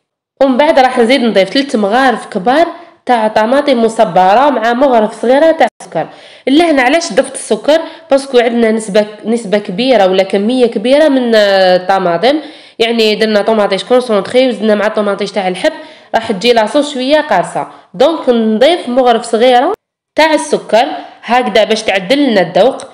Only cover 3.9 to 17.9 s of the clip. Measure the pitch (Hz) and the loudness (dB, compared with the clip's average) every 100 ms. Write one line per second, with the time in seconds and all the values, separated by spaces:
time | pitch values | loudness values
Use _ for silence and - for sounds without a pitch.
3.9 | 233 202 175 185 220 294 247 226 240 277 | 0 0 2 4 4 2 0 -2 0 2
4.9 | 240 208 - 233 269 320 320 233 - - | 2 0 -2 0 2 2 2 -2 -4 -10
5.9 | 165 143 - - - - 285 339 277 247 | -8 -8 -12 -20 -20 -2 0 2 2 2
6.9 | 330 330 196 - - - 214 - 320 - | 0 0 -2 -4 -6 -6 -4 0 0 -2
7.9 | - - 277 269 240 240 233 226 220 214 | -14 -2 -2 0 0 0 0 0 0 -2
8.9 | 202 208 - 208 233 190 208 208 180 262 | -2 -2 -4 -6 -6 -2 -4 -4 -4 0
9.9 | 226 190 190 185 196 208 262 240 226 226 | 2 2 2 0 -2 -2 0 0 0 0
10.9 | 277 311 269 240 220 202 196 185 180 185 | 2 4 2 2 2 2 2 2 2 0
11.9 | 196 180 170 226 302 - - - - 226 | -2 0 0 0 -2 -6 -18 -18 -6 -2
12.9 | 233 220 208 220 208 208 220 196 190 - | 0 0 0 0 0 0 0 0 -2 0
13.9 | 247 247 208 - 247 262 202 214 208 208 | 0 0 -2 0 0 0 0 0 0 0
14.9 | 214 208 196 202 214 185 180 311 320 - | -2 -2 -4 -6 -4 -4 -2 -4 -4 -10
15.9 | - - 226 226 190 226 233 214 294 285 | -20 -6 -4 -4 -2 0 2 2 0 -2
16.9 | 254 254 302 294 190 170 156 143 - _ | -4 0 0 0 -2 -2 -6 -8 -12 _